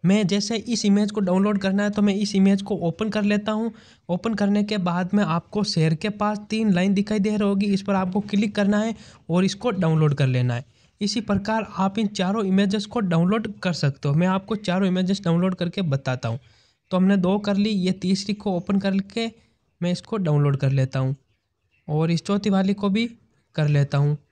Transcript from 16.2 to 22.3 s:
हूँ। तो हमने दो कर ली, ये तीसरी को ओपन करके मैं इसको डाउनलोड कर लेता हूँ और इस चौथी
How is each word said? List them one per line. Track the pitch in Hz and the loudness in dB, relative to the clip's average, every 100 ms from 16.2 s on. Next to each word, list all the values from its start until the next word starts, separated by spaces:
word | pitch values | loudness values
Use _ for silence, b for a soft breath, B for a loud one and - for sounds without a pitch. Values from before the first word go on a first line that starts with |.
| 113 | -4
हूँ। | 117 b b b b _ | -6 b b b b _
तो | 185 | 2
हमने | 185 202 | 4 4
दो | 175 202 | 2 0
कर | 208 196 | 0 0
ली, | 208 | 0
ये | 208 180 | 0 0
तीसरी | 185 180 190 - | -2 0 0 -2
को | 208 208 | -6 -4
ओपन | 180 190 202 | -4 0 0
करके | 196 196 190 233 226 226 b b _ _ | 0 -2 -2 -6 -6 -8 b b _ _
मैं | 175 | -4
इसको | 175 - 226 | -4 -4 -4
डाउनलोड | 170 147 143 139 | 0 2 2 2
कर | 135 | 0
लेता | 135 131 135 | 2 0 -2
हूँ | 131 139 _ _ _ _ _ _ - | -4 -4 _ _ _ _ _ _ -4
और | 151 165 | -2 0
इस | 170 | 0
चौथी | - | 0